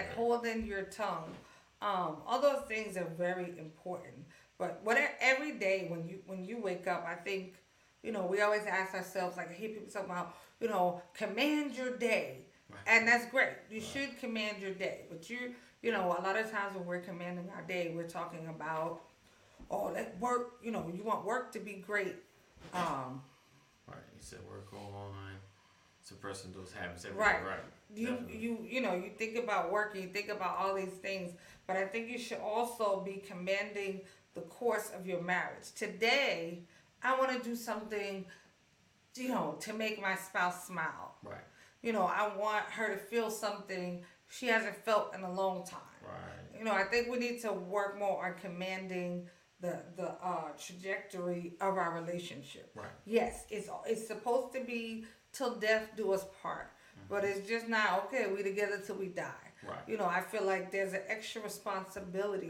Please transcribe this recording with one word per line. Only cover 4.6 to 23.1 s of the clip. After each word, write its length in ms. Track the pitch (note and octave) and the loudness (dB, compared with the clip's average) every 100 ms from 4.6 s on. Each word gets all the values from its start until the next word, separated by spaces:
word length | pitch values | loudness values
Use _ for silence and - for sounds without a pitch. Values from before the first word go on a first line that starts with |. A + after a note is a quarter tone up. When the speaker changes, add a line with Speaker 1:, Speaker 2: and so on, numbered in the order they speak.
| F3+ - | -4 -2
Speaker 2:
what, 140 | G#3 B3 D4 - | 4 6 6 4
every 320 | B3 C4 D4+ | 4 6 2
day 320 | A#3 F#3+ F#3+ E3+ | 0 2 4 2
when 180 | E3+ E3 | -4 -6
you, 140 | F#3+ - | -8 -8
when 180 | F#3 | -8
you 140 | F#3 A#3 | -6 -2
wake 260 | G3+ F3+ F#3 | -2 0 0
up, 180 | E3+ E3+ | 0 0
I 80 | E3+ | -4
think, 400 | G3 F#3+ F#3 - _ _ _ _ | -2 -4 -4 -12 _ _ _ _
you 80 | - | -4
know, 140 | G#3 F3+ | 0 2
we 160 | G3+ | 4
always 240 | G#3 G#3+ G#3 | 6 6 2
ask 280 | F#3 F#3+ | 0 0
ourselves, 440 | F#3+ F3+ G3 F3+ F3+ | -2 -2 0 0 -2
like, 120 | E3+ | -6
I 40 | |
hear 160 | F3+ A3 | -6 -6
people 200 | G#3+ - | -6 -6
talk 160 | G#3 F3+ | -6 -2
about, 300 | F3+ F3 - - - | -2 -4 -8 -20 -2
you 80 | A3+ | 2
know, 340 | G3+ F3+ F3 - | 6 6 4 -6
command 600 | - G3+ G#3 D4 D4+ C#4+ A#3+ | -4 -2 4 4 4 2 -2
your 200 | B3+ B3 | -2 2
day. 440 | A#3 G3+ - - - - - | 4 4 2 -8 -16 -20 -18
Speaker 1:
Right. 100 | - - | -6 8
Speaker 2:
And 220 | A3+ A3+ | 8 10
that's 180 | A#3+ A#3 | 8 6
great. 220 | B3+ A3 - - | 4 4 2 -8
You 100 | A3 | -6
Speaker 1:
Right. 80 | - | -4
Speaker 2:
should 320 | C#4 C#4 - | -2 -4 -4
command 420 | B3+ A3+ G#3+ G3 | -4 -2 -2 -2
your 120 | G3 | -4
day. 320 | F3+ F3+ C3+ - | -2 -4 -4 -10
But 200 | E3 - | -12 -8
you, 260 | A#3+ B3 A#3+ - - | -6 -6 -8 -18 -2
you 120 | A#3 | 2
know, 140 | G#3 F3+ | 4 4
a 120 | F3 | 4
lot 140 | F#3+ G#3 | 4 2
of 140 | A3 | 2
times 240 | G#3+ G3 F#3+ | 0 -2 -2
when 100 | F3 | -2
we're 140 | F3 | -2
commanding 500 | F3 F3 F3 F3+ F3+ F#3 | -4 -6 -4 -4 -6 -8
our 60 | |
day, 320 | E3+ F3+ E3+ E3 | -4 0 0 0
we're 140 | E3+ | -4
talking 380 | F3 F3 E3+ D#3+ | -4 -4 -6 -8
about, 540 | D#3 D3+ D#3+ E3 E3 - _ - - - - - | -6 -2 0 0 -4 -10 _ -20 -20 -20 -20 -4
oh, 140 | - - | -2 0
let 240 | - A3+ F3+ | -2 -4 0
work, 360 | A#3+ B3 A#3+ - | 2 2 2 -4
you 100 | A3+ | -4
know, 200 | G#3 E3 | -2 -2
you 100 | F3+ | -2
want 200 | G#3+ G#3 | 0 0
work 300 | F3+ B3 A#3+ | 2 0 0
to 60 | A3 | -6
be 120 | F#3+ F#3+ | -8 -10
great. 420 | F3+ G#3 F#3+ - - - - - - | -2 0 0 -2 -12 -20 -20 -20 -6
Um, 500 | F3+ E3 C#3 B2+ | 0 0 0 -4